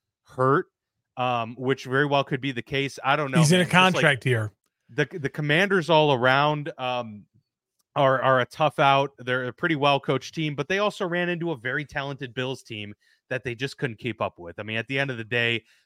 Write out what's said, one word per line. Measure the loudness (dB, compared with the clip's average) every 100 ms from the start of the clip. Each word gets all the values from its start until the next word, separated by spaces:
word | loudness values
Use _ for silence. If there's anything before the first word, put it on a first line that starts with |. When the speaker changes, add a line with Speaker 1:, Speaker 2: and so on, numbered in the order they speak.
| _ _
Speaker 1:
hurt, | _ 0 4 4 0 _ _ _ _ -6
um, | -2 -2 -4 -4
which | -4 -4
very | -2 0 2
well | 0
could | 0 -4
be | -6
the | -6
case. | -6 -4 -6 -4
I | 0 0
don't | 2
know, | 2
Speaker 2:
He's | 4
in | 4
a |
Speaker 1:
man. | 4
Just, |
like, | 4 4
Speaker 2:
contract | 4 2 2 0
year. | 0 -2 -10 _ _ _
Speaker 1:
the, | -4 -4
the | -4 -8
Commanders | -4 0 2 2 2 4
all | 4 4
around, | 4 4 4 2 0 -6 -8
um, | -6 -6 -6 -12 -20 _ _ _ _ _ _
are, | 2 2 4
are | 4 4
a | 2
tough | 0 0 2
out. | 4 4 0 -6
They're | -6 -4 -4
a |
pretty | -4 -4 0
well-coached | 2 2 0 -4 -4
team, | -8 -6
but | -6 -4
they | -2
also | -2 -4 -4
ran | -2 -2
into | -4 -6
a | -6
very | -6 -6
talented | -6 -8 -8 -8 -10
Bills | -6 -6 -8
team | -12 -12 -12 -14 _ _ -10
that | -8
they | -6
just | -8 -8 -6
couldn't | -8 -6
keep | -8 -6
up | -6 -8
with. | -16 -14
I |
mean, | -8 -6
at | -4
the | -4
end | -4
of | -6
the |
day, | -4 -2 0 -2 -8 _